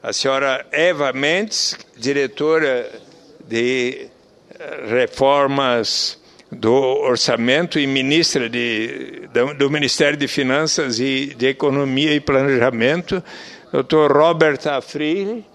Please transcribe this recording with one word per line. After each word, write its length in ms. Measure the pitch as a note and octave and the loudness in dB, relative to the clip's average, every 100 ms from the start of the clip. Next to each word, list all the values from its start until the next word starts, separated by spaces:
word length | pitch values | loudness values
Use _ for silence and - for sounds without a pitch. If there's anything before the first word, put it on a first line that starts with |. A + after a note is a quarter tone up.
a 100 | A2+ | -6
senhora 540 | G#2+ C3+ C3+ C#3 C3+ - | -2 0 0 0 -2 -4
Eva 420 | D3 E3+ D#3+ C#3 | 0 2 2 -2
Mendes, 640 | C3 C#3+ F3 G#3+ - - - - - | 0 0 0 -2 -4 -4 -6 -16 -6
diretora 920 | A#2+ C#3+ C3+ - D3+ D#3+ D3 B2 A2 A2 - - - - - | -2 0 -2 -2 0 2 2 0 -4 -12 -20 -20 -20 -20 -6
de, 640 | A2+ A#2+ C3 B2 - - _ _ _ _ - | -2 0 0 -2 -4 -16 _ _ _ _ -18
eh, 260 | D3 D3 A#2+ | -14 -12 -2
reformas 1300 | A#2+ A#2+ - C3+ C#3+ C#3 C#3 C3+ A#2+ G#2+ - - - - - - | 0 0 2 4 4 4 2 2 2 0 -2 -4 -8 -20 -20 -18
do 220 | - A2 | -2 2
orçamento 1040 | B2+ C3 C3+ C3+ A#2+ - A#2 A#2 C#3 F3 D#3 | 4 4 0 0 0 0 0 2 2 2 -2
e 80 | C#3 | 0
ministra 600 | C3+ C3 D3+ D#3+ C#3+ A#2 | 0 2 2 2 0 -2
de, 800 | A#2+ A#2+ A2 A2+ C3+ C3+ - A#2+ | -4 -2 -2 -4 -8 -12 -16 -4
do, 220 | A#2+ C3 | 0 0
do 160 | C#3+ C#3 | 0 0
Ministério 460 | D3 C#3 - D3 D3 | 2 0 2 2 2
de 120 | C#3 | -2
Finanças 720 | - C3 C3+ D#3 - C#3 A2+ | -2 0 0 0 -2 -2 -2
e 340 | C3+ C3+ C#3 C3 | -2 -2 -4 -2
de 100 | B2+ | -2
Economia 680 | C#3 D3 C#3 C#3 C3 D3+ | 0 0 0 0 0 2
e 60 | D3+ | 0
Planejamento, 1000 | D3 C3+ C#3 C3 A#2+ A#2 A#2+ E3 E3+ F#3+ - - - - - | 2 2 2 2 2 2 0 0 -2 -6 -6 -18 -20 -20 -6
doutor 400 | C#3 B2+ D#3 D3 C#3+ | -4 2 2 4 4
Robert 440 | D#3+ E3 D#3 C#3 D3+ | 2 4 2 0 -2
Afrilli 800 | C#3 - D3+ D3+ F3+ G3 A#3 G3+ | -4 -6 -6 -2 -2 -4 -8 -12